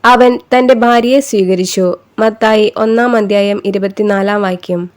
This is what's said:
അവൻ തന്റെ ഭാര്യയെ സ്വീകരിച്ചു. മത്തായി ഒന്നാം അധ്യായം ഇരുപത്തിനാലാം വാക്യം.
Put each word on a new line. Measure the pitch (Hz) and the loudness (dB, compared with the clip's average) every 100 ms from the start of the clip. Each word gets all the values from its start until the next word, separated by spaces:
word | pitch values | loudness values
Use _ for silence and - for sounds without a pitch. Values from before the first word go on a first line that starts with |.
| 233 | 4
അവൻ | 247 247 240 _ 254 | 4 4 2 _ 0
തന്റെ | 254 | 2
ഭാര്യയെ | 240 240 240 240 269 | 2 2 2 2 0
സ്വീകരിച്ചു. | 277 214 185 185 185 - 185 175 _ - | 0 -2 0 -2 -2 -2 -2 -4 _ -2
മത്തായി | 220 220 220 220 214 - | -2 0 0 2 0 -2
ഒന്നാം | 220 226 247 233 | -2 0 0 0
അധ്യായം | 202 202 202 202 202 | 0 0 0 -2 -4
ഇരുപത്തിനാലാം | 196 190 196 208 196 196 208 | -4 -6 -4 -2 0 -2 -2
വാക്യം. | 196 180 - 175 175 | -4 -6 -6 -6 -6